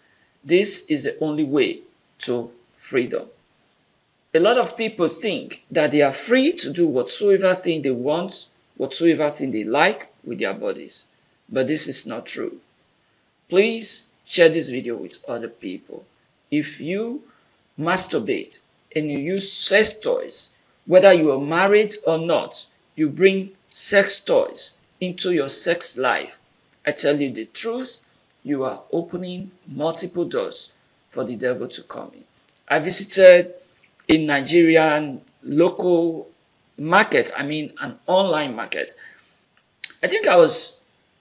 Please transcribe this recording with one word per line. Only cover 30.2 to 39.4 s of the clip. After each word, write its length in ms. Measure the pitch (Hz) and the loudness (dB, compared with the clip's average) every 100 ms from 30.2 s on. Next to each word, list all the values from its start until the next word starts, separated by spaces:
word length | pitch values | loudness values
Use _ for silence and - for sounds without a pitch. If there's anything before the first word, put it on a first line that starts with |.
| 147 | -6
doors 480 | 120 95 - - _ _ _ _ | -6 -6 -6 -10 _ _ _ _
for 160 | 127 | -10
the 120 | 123 113 | -10 -6
devil 320 | 123 113 123 | -6 -6 -8
to 140 | - | -10
come 280 | - - - | -12 -16 -16
in. 100 | - _ _ _ _ - | -20 _ _ _ _ -4
I 120 | 151 | -2
visited 760 | 160 180 196 190 185 180 180 - - _ _ _ - | 0 -2 0 8 10 10 6 -8 -20 _ _ _ 0
in 160 | 160 151 | 0 2
Nigerian 960 | 139 131 170 165 160 156 151 147 127 - _ | -2 0 4 6 6 4 2 -2 -10 -18 _
local 840 | - 143 180 180 180 170 170 160 - _ _ _ _ - | -4 0 0 0 0 2 0 -4 -12 _ _ _ _ -12
market, 540 | 151 190 214 135 113 - | 0 2 2 0 -2 -4
I 60 | |
mean 300 | 143 156 143 - | -8 -8 -8 -10
an 180 | 139 123 - | -12 -10 -2
online 480 | 185 196 156 139 113 | 0 2 0 -4 -8
market. 400 | 101 80 - - - _ _ _ | -10 -8 -10 -14 -20 _ _ _